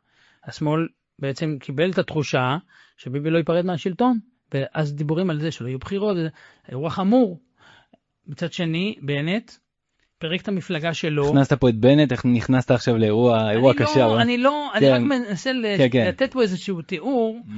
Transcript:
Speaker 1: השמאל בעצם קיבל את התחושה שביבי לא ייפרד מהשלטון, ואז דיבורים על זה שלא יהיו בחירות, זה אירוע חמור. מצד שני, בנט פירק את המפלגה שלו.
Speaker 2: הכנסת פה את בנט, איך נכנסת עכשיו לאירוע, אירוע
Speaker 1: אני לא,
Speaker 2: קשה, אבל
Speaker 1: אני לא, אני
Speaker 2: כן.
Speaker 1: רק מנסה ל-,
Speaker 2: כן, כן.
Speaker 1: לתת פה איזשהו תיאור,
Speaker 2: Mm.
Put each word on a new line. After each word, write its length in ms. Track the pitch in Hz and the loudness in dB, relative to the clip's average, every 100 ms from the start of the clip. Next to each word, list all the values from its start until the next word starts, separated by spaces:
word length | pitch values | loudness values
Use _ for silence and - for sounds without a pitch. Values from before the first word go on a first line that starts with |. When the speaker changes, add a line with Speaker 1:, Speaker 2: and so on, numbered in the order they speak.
| _ _ _ _ | _ _ _ _
Speaker 1:
השמאל 440 | - - 151 156 165 - _ _ | -20 -6 -2 -2 -4 -8 _ _
בעצם 380 | 139 135 160 147 | -8 -4 -6 -6
קיבל 300 | - 139 175 | -8 -2 -2
את 80 | 190 | 0
התחושה 580 | 165 160 135 143 127 147 - _ _ _ | -4 -4 -2 0 0 -2 -6 _ _ _
שביבי 340 | - 135 151 | -10 -6 0
לא 80 | 165 | 0
ייפרד 260 | 160 170 | 0 -2
מהשלטון, 540 | 180 175 196 175 240 233 - _ _ | -2 -4 -6 0 0 0 -4 _ _
ואז 400 | 139 135 - 151 | -6 -4 -4 -4
דיבורים 360 | 143 151 160 190 | -4 -2 -2 -2
על 100 | 151 | -2
זה 100 | 160 | -4
שלא 180 | - 117 | -6 -8
יהיו 100 | 131 | -8
בחירות, 380 | - 196 214 185 | -6 -4 -2 -2
זה 120 | 160 - - _ - | -4 -8 -20 _ -14
אירוע 220 | 127 156 | -8 -6
חמור. 500 | 165 190 247 226 170 _ _ _ _ _ _ _ _ - | -2 2 4 4 -2 _ _ _ _ _ _ _ _ -18
מצד 260 | 147 170 | -10 -8
שני, 460 | - 170 160 196 220 | -4 -4 -2 -4 -6
בנט 500 | 139 143 151 202 233 - _ _ _ _ _ _ | -6 -4 -2 -4 -6 -20 _ _ _ _ _ _
פירק 220 | 165 180 | -8 -6
את 80 | - | -4
המפלגה 460 | 196 - 165 165 | -6 -4 -4 -4
שלו. 340 | 160 170 147 143 | -4 -4 0 2
Speaker 2:
הכנסת 240 | 139 135 135 | 2 2 4
פה 80 | 127 | 2
את 80 | 113 | 4
בנט, 360 | 123 143 147 | 6 6 4
איך 120 | 120 | 2
נכנסת 460 | 123 120 104 127 - | 2 2 2 0 2
עכשיו 260 | 123 - 113 | 0 2 2
לאירוע, 540 | 110 107 123 113 110 | 2 4 4 4 2
אירוע 220 | 110 131 | 4 4
Speaker 1:
אני 80 | 120 | 4
לא, 60 | 120 | 2
Speaker 2:
קשה, 200 | 139 120 | 4 4
אבל 140 | 110 | 4
Speaker 1:
אני 180 | 117 240 | 2 2
לא, 320 | 262 294 285 | 0 0 -4
אני 60 | 208 | 2
Speaker 2:
כן. 120 | - | 4
Speaker 1:
רק 80 | 180 | 4
מנסה 520 | 247 262 226 190 262 | 2 0 -2 -6 -4
ל-, 240 | 254 220 202 | -4 -2 2
Speaker 2:
כן, 80 | 131 | 2
כן. 160 | 131 180 | 4 0
Speaker 1:
לתת 240 | 170 262 | 0 -2
פה 100 | 254 | 0
איזשהו 400 | 220 180 - 185 | -2 -2 -6 -8
תיאור, 580 | 156 180 196 269 226 226 | -8 -8 -4 -2 -2 -4
Speaker 2:
Mm. 60 | - | -12